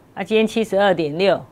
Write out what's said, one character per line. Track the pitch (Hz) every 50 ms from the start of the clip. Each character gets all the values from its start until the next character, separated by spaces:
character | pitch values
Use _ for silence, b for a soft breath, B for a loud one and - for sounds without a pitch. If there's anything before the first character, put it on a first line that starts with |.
| _ _ _
啊， | - 196
今 | 170 220
天 | 214 220
七 | 214 - 233 220
十 | 214 - 190
二 | 202 202 185
点 | 156 165 147 143 165
六， | 190 196 170 135 139 -